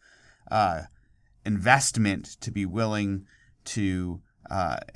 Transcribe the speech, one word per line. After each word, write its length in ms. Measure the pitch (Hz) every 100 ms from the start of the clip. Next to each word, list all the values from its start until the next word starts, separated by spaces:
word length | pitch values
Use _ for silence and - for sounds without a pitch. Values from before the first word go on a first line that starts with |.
| _ - - _ -
uh, 320 | 107 98 80 - - _ _ _ _ 107
investment 800 | 101 101 135 - 113 104 95 - -
to 100 | 113
be 140 | 101 95
willing 600 | 101 110 107 101 98 98 - _ _ -
to, 560 | 117 98 92 90 85 - _ -
uh, 280 | 95 85 60 -